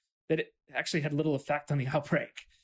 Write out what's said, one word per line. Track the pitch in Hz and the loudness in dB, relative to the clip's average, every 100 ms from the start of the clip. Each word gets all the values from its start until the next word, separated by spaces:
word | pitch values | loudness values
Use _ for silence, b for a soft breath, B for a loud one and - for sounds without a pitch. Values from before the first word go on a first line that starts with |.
| _ _ - | _ _ -2
that | 135 | 0
it | - _ _ | -2 _ _
actually | 131 156 170 | -6 -2 -2
had | 147 | 0
little | 147 156 139 | 0 2 0
effect | - 147 - | 0 -2 0
on | 143 | -2
the | 135 | 0
<laughs> | |
outbreak. | 147 139 156 117 - - b | -2 2 0 0 -10 -20 b